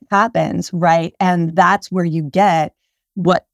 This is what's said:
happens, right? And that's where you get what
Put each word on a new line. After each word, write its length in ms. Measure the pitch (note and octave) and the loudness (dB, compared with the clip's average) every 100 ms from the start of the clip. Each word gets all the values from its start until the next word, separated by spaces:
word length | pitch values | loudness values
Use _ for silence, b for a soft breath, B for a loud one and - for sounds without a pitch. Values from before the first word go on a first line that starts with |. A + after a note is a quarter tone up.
| - | -4
happens, 600 | G3+ A3+ E3+ D#3 F3 - | -2 0 -2 -2 -4 -6
right? 420 | F3 E3+ E3+ E3 - | -2 2 2 0 -2
And 360 | F#3 F3+ E3 E3 | 0 0 0 2
that's 360 | F3+ G3+ - | 2 2 -2
where 140 | F#3 E3+ | -4 -2
you 160 | D#3+ | -2
get 520 | D3 F#3 G3+ E3 D3+ _ _ _ _ - | -4 0 2 2 -2 _ _ _ _ -4
what 300 | F3 F3+ - | 0 0 -2